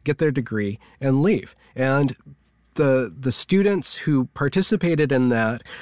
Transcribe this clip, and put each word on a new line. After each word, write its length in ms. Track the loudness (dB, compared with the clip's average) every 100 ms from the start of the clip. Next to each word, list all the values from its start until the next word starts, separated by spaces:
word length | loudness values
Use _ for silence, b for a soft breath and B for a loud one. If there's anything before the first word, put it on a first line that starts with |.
get 160 | -4 0
their 140 | 0
degree, 480 | 0 -4 -4 -4 -6 b b
and 220 | 0 2
leave. 320 | 2 0 -4 -20 b -4
And 400 | 0 2 0 -4 -18 -20 _ _ _ 0
the, 380 | 2 2 0 -6
the 120 | -4
students 640 | -4 0 2 2 0 -4 -6
who 340 | 0 0 0
participated 800 | -2 -2 0 0 0 0 0 2
in 160 | 2 2
that 340 | 2 0 -4 -12 B